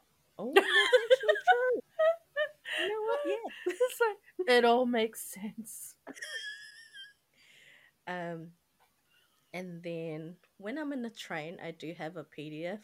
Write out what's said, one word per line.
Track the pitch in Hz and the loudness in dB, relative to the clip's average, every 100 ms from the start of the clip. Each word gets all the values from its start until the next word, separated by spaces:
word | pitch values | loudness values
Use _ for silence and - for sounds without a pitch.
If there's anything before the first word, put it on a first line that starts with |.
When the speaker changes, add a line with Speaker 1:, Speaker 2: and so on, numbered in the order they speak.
| _ _ _ - | _ _ _ -10
Speaker 1:
oh, | 226 | 2
Speaker 2:
<laughs> | |
Speaker 1:
that's | 349 392 | 4 4
actually | - 1047 494 466 523 440 403 719 | 2 6 4 6 4 6 4 4
true. | 494 508 466 - - 640 659 _ 571 587 - - - | 4 4 0 -2 2 2 2 _ -4 -4 -6 -6 -2
You | 370 | -2
know | 427 | 0
what? | 440 571 587 | 0 0 0
Yeah." | 440 440 - 359 | -2 -6 -6 -6
Speaker 2:
It's | 349 494 - | 0 0 2
like, | 453 403 - - 359 247 | 0 0 -8 -2 4 6
it | |
all | 233 240 247 | 8 6 4
makes | 233 226 - - | 2 0 -4 -12
sense. | 190 208 - - - - - - | -10 -10 -10 -14 -14 -16 -18 -20
Speaker 1:
<laughs> | - 622 - 831 855 906 932 906 1077 1077 _ _ _ _ - - - _ _ 180 | -14 -10 -8 -10 -12 -16 -20 -20 -20 -20 _ _ _ _ -20 -20 -20 _ _ -8
Um, | 180 170 165 170 - _ _ _ _ _ _ _ _ _ | -6 -4 -6 -10 -16 _ _ _ _ _ _ _ _ _
and | 180 180 170 | -10 -10 -8
then | 170 165 165 156 160 180 _ - | -6 -6 -6 -6 -10 -14 _ -12
when | 202 302 | -8 -6
I'm | 294 | -4
in | 269 | -4
the | 226 | -6
train, | - - 165 156 190 | -10 -8 -8 -8 -10
I | 165 | -12
do | 160 151 170 | -10 -10 -8
have | 160 165 | -8 -10
a | |
P | 143 - 151 | -12 -12 -10
D | 151 175 | -8 -8
F | 208 | -8